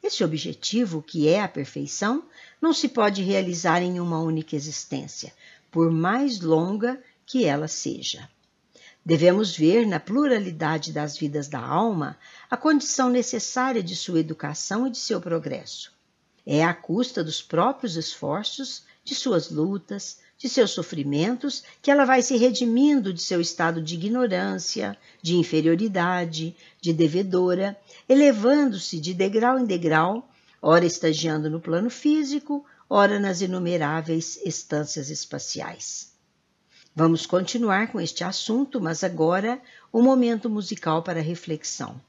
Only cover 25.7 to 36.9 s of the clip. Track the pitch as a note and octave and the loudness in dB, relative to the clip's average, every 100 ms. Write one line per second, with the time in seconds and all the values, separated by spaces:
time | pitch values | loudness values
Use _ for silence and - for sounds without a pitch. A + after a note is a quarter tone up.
25.7 | E3 A3 F#3 F3 F3+ E3+ D#3+ D#3+ - - | 2 0 0 0 0 -4 -6 -8 -10 -20
26.7 | _ E3+ D#3+ E3 E3+ G3 F3+ F3+ F3+ G3 | _ -2 4 4 2 -2 0 2 0 -2
27.7 | G3 _ - _ C4+ D4 A3+ G#3+ D4 C#4+ | -6 _ -20 _ 6 8 6 4 4 4
28.7 | G3 - E3+ D3+ F3+ F#3+ G#3+ A#3 C4 B3 | 0 -6 -6 -6 0 0 2 2 2 0
29.7 | F3+ E3+ D#3 E3+ A3 - _ _ _ - | 0 2 2 2 -2 -8 _ _ _ 4
30.7 | E3 F3 E3 E3 D#3 D#3+ D#3 D3+ D#3+ E3 | 6 6 2 0 0 0 -2 -2 -4 -2
31.7 | E3 A3 - D4+ D4+ C#4+ C#4+ - C#4+ C#4+ | -2 -2 -2 2 2 2 -4 -4 -6 -6
32.7 | _ _ G#3 G3+ G#3 G3+ F3 F#3+ F#3 F3 | _ _ 4 4 4 -2 -2 -2 -2 -2
33.7 | F3 D3 D#3+ D#3+ E3 E3 - F#3+ D#3 - | 0 0 -2 -2 -4 -4 -8 -8 -8 -4
34.7 | D3+ D3+ - C3+ D#3 - D3 - D3 C#3+ | -4 -4 -6 -8 -10 -10 -10 -10 -10 -10
35.7 | - - - - _ _ _ _ _ _ | -12 -12 -12 -14 _ _ _ _ _ _
36.7 | _ _ | _ _